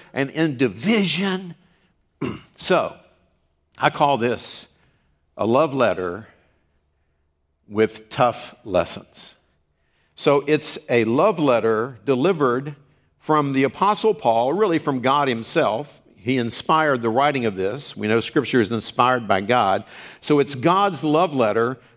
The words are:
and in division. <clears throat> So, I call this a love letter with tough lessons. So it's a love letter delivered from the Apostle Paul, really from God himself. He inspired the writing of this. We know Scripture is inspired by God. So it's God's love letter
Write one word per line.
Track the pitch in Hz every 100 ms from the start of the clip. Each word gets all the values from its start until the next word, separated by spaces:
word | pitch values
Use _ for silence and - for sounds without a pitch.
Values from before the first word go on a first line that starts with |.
| -
and | - 139
in | - 160 127
division. | 127 92 165 226 190 151 196 185 185 - _ _ _ _ _ _
<clears throat> | - - - -
So, | - 175 87 - _ _ _ _ _ _ _ -
I | 147
call | - 147 135
this | 120 110 - - - _ _ _ _ _ _ -
a | 104
love | 127 156
letter | 135 113 90 90 92 107 _ _ _ _ _ _ _ _ _ _ _ _ _ _
with | 104 110 - -
tough | - 123 110 - -
lessons. | 110 90 85 - - - - - _ _ _ _ _ _ _ -
So | 151 143 143
it's | 151 - - -
a | 120 110
love | 131 196 180
letter | 147 120 113 110 127 120 -
delivered | 123 165 170 135 123 139 143 _ _ _ _
from | - 151 139
the | 135
Apostle | 135 - 190 208 220
Paul, | - 123 113 123
really | 180 214 165
from | - 131
God | 123 143 139
himself. | 113 110 170 117 110 147 - _ _
He | 110 131
inspired | 120 - - 160 156 131
the | 117
writing | 117 147 139 117
of | 95
this. | 95 131 - -
We | 107
know | 113
Scripture | - 156 120 131
is | 101
inspired | 113 - - 123 127 104
by | 98
God. | 101 123 101 98 - - - -
So | - 147
it's | 139
God's | 127 160 185 202 151
love | 156 151 180
letter | 139 110 113 117 131 _